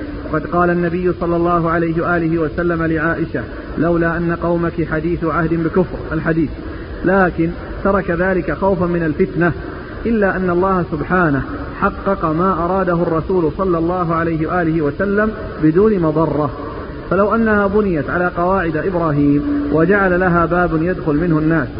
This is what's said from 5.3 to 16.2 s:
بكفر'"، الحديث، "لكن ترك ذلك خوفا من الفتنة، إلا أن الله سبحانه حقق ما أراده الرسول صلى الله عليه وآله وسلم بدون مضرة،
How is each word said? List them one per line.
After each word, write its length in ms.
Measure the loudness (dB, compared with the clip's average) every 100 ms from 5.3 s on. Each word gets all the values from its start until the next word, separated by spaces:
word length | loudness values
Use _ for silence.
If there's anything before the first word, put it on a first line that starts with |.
| 0 0
بكفر'"، 600 | 0 0 0 0 -2 -6
الحديث، 360 | -4 0 0 0 -4 -10 -10 -12 -4 0
"لكن 440 | 2 2 0 -2 -4 -10 -4
ترك 280 | 0 0 0
ذلك 400 | -2 0 0 -2
خوفا 320 | -2 0 0 0
من 180 | 0
الفتنة، 480 | -2 0 0 2 0 0 -8 -12 -12 -6 -2
إلا 320 | 2 2 2
أن 120 | 0
الله 360 | 2 2 2 0
سبحانه 500 | -4 0 2 2 2 -2 -6 -8 -2
حقق 440 | -2 -2 -2 0 0
ما 280 | 0 0 0 0
أراده 280 | 0 2
الرسول 580 | 2 2 0 0 0 0 0
صلى 200 | 0 0
الله 380 | 0 0 0 0
عليه 320 | 0 -2 -2
وآله 340 | 0 0 2
وسلم 500 | 0 0 -2 0 0 -2 -10 0
بدون 360 | 2 6 4 4
مضرة، 500 | 2 2